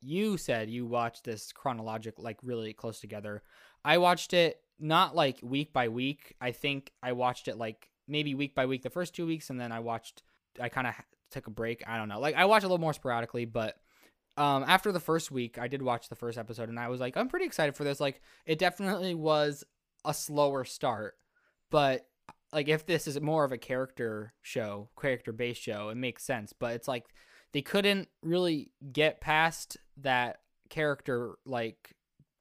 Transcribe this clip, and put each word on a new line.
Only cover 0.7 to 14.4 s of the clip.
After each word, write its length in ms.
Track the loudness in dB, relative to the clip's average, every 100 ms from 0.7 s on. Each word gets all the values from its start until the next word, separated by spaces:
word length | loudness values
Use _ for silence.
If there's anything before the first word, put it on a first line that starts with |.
you 160 | -4 -2
watched 380 | 0 -2 -4
this 260 | -8 -10 -12
chronologic-, 680 | -6 -4 -4 -4 -6 -8 -10
like, 180 | -10 -8
really 280 | -6 -6 -6
close 280 | -8 -10 -10
together. 420 | -12 -10 -8 -10 -14 -20 -20 _
I 140 | 4 6
watched 340 | 6 4 2
it 280 | 4 4 2 _ -8
not, 360 | 2 4 6 4
like, 240 | 2 0
week 300 | -4 -2 0
by 160 | 0 0
week. 480 | 0 -2 -4 -12 -8
I 120 | -6
think 400 | -4 -4 -4 -8 _
I 80 | -4
watched 380 | 0 0 0 -6
it, 80 | -6
like, 320 | -6 -8 -18 _ -4
maybe 300 | -2 -2 -2
week 180 | -2
by 120 | 0 0
week 160 | 0
the 80 | -4
first 220 | -4 -6
two 140 | -4 -4
weeks, 240 | -4 -6
and 100 | -8
then 120 | -6
I 80 | -6
watched, 420 | -4 -6 -8 -20 _ _ _ -8
I 80 | -4
kinda 260 | -2 -2 -4
h-, 80 | -14 _ _
took 160 | -12 -10
a 20 |
break. 320 | -6 -4 -4 -6
I 80 | -6
don't 120 | -4
know. 120 | -2
Like, 160 | 0 4
I 80 |
watched 180 | 6 6
a 40 | 6
little 100 | 2
more 140 | 2
sporadically, 520 | 0 -2 0 -2 -4
but, 320 | -4 -2 -4 -6 _ _ _ _ _
um, 260 | 0